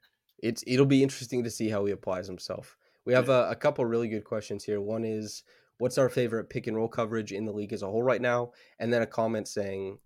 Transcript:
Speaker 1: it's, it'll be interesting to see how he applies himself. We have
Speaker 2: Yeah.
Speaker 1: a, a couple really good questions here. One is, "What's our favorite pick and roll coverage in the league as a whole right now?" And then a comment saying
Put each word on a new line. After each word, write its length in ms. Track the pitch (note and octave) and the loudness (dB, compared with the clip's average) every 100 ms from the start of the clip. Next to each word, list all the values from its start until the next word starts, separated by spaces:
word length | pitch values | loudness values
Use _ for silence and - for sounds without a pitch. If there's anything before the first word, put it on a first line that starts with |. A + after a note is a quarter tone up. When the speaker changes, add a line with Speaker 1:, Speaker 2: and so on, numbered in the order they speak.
| _ _ _ _ | _ _ _ _
Speaker 1:
it's, 240 | A2+ A#2 - | -6 -4 0
it'll 180 | B2+ C#3 | 4 6
be 180 | C3+ | 6
interesting 400 | C3+ - B2 B2 | 4 0 -6 -4
to 60 | A#2 | -4
see 200 | - A2 | -2 -2
how 160 | G#2 G2+ | 0 0
he 60 | |
applies 360 | F#2+ - F#2 F#2+ | -2 -4 -4 -6
himself. 500 | F2+ - F#2+ - _ _ _ - | -10 -10 -10 -12 _ _ _ 2
We 80 | |
have 140 | B2+ B2 | 4 6
Speaker 2:
Yeah. 200 | B2+ G2 | 4 4
Speaker 1:
a, 40 | |
a 40 | A#2 | 2
couple 300 | D3+ C#3+ A#2+ | 0 2 2
really 220 | A#2 A#2 | 0 0
good 160 | G#2+ | -4
questions 400 | - A2 - G2+ | -4 -6 -6 -8
here. 180 | - G#2 | -4 -2
One 240 | G2+ A2 A2+ | -2 -2 -2
is, 380 | A2 G#2+ - - _ _ - | -4 -6 -10 -18 _ _ -4
"What's 200 | B2 D3 | 0 2
our 120 | B2+ | 2
favorite 400 | - A#2+ A2+ - | 2 0 -2 -4
pick 180 | B2 A2+ | -6 -2
and 80 | A2 | -2
roll 120 | A2+ | -2
coverage 440 | B2 A2+ A2+ G#2 | -2 -2 -2 -4
in 140 | G2 A2 | -4 -4
the 80 | |
league 200 | G#2 G#2 | -6 -6
as 100 | G#2+ | -6
a 40 | G2 | -2
whole 160 | A2 | 0
right 180 | B2+ A2+ | 2 2
now?" 300 | B2 A#2+ A#2+ - - - | 2 0 -2 -10 -18 -6
And 120 | A2+ | 0
then 120 | A#2+ | 2
a 40 | A2 | 2
comment 400 | - A2+ A2 G2+ | 0 0 0 -4
saying 520 | - G2 G2 F#2+ G2+ | -4 -4 -4 -6 -10